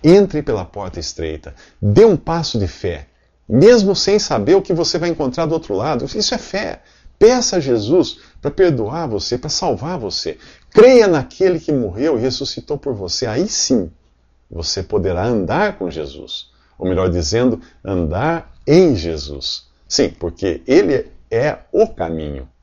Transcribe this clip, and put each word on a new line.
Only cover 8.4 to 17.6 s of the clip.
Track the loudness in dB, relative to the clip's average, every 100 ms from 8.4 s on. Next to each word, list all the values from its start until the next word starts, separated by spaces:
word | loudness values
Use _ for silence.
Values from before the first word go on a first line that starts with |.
pra | -8
perdoar | 2 2 2 -2 -6 -6
você, | -6 -4 -6
pra | -6
salvar | -4 -2 -4 -4 -6
você. | -6 -8 -8 -10 -16 -20 _
Creia | 6 8 8 6
naquele | 2 -2 -2 0 0
que | -2
morreu | -2 -2 -2 -2 0
e |
ressuscitou | -2 -4 -8 -10 -8 -8
por | -6
você. | -8 -6 -6 -4
Aí | -4 -4
sim, | -2 0 0 -2 _ _ _ _ _ _
você | -10 -6 -6
poderá | -4 -2 -2 -2
andar | -2 -2 -2 -2 -2 -4
com | -8
Jesus. | -8 -10 -12 -14 -14 -16 _ _ _
Ou | -4
melhor | 0 0
dizendo, | 0 -2 0 0 -2